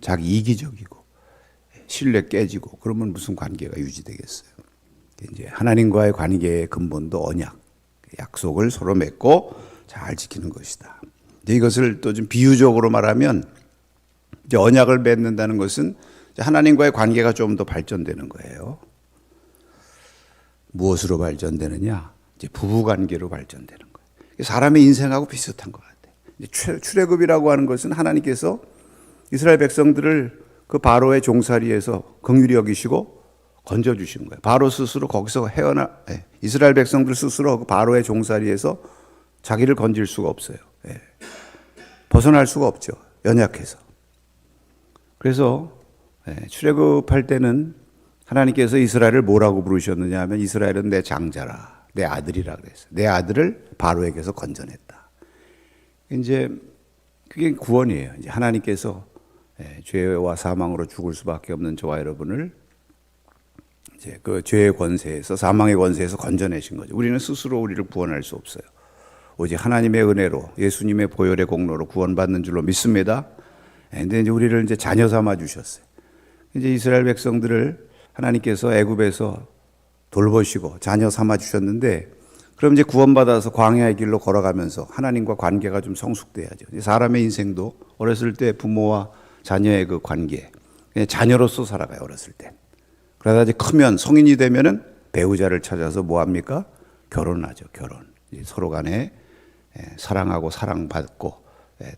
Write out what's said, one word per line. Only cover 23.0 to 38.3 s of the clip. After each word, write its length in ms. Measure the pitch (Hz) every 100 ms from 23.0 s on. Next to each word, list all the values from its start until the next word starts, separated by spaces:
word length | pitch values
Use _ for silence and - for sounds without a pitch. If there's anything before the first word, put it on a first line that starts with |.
| 92 85 87
발전되는 500 | 71 65 69 60 -
거예요. 280 | - - _ _ _
이게 80 | -
사람의 400 | - 117 143 151
인생하고 440 | 139 135 139 135 147
비슷한 460 | 127 - - -
것 80 | -
같아요. 320 | _ _ _ _ _ -
이제 100 | -
출-, 300 | - - 165
출애굽이라고 720 | - 196 180 175 170 160 147
하는 140 | 139 139
것은 260 | 123 -
하나님께서 680 | 160 160 156 139 120 160 233 - _ _ _ _ _ _
이스라엘 260 | 135 160 156
백성들을 840 | 143 151 151 143 143 156 123 - - _ _
그 120 | 143
바로의 440 | 127 120 131 135
종살이에서 960 | 127 120 113 117 113 107 98 101 - _
긍휼히 320 | - 131 127
여기시고 680 | 120 104 101 120 - 220 - _ _ _ _
건져주신 640 | - 107 120 107 90 - -
거예요. 120 | -
바로 260 | 104 127 135
스스로 380 | 127 127 139 139
거기서 380 | 101 107 127 107
헤어나-, 440 | 139 147 143 135 - -
예, 140 | 85 - _
이스라엘 340 | 107 131 143
백성들 400 | 135 127 139 131
스스로 460 | 127 143 - 143 120
그 40 | 120
바로의 360 | 95 113 123
종살이에서 800 | 113 110 107